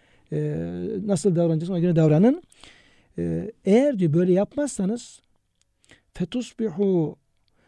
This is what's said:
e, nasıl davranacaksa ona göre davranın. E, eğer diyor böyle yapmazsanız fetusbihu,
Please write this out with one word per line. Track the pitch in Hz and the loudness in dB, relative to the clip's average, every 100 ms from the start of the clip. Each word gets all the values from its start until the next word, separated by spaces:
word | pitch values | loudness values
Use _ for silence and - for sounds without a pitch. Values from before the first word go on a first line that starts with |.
| _ _ _ | _ _ _
e, | 151 151 151 170 175 180 208 208 | -6 -4 -6 -8 -8 -8 -6 -2
nasıl | 196 208 170 | 0 2 2
davranacaksa | 170 160 170 | 0 0 -2
ona | 180 | -2
göre | 175 165 | 0 4
davranın. | 156 151 226 330 - _ - - _ _ _ - | 4 6 4 2 -6 _ -20 -20 _ _ _ -8
E, | 170 165 196 - | -6 -4 -8 -6
eğer | 190 220 294 226 | 2 4 4 2
diyor | 170 | 0
böyle | 160 185 | 2 2
yapmazsanız | 180 202 - 285 - 190 233 - - _ _ _ _ _ _ _ - _ | 2 0 -4 -6 -4 -4 -4 -10 -20 _ _ _ _ _ _ _ -20 _
fetusbihu, | - 175 247 240 - 220 160 202 180 151 - _ _ _ _ | -10 -8 -6 -10 -6 -6 -2 0 2 0 -6 _ _ _ _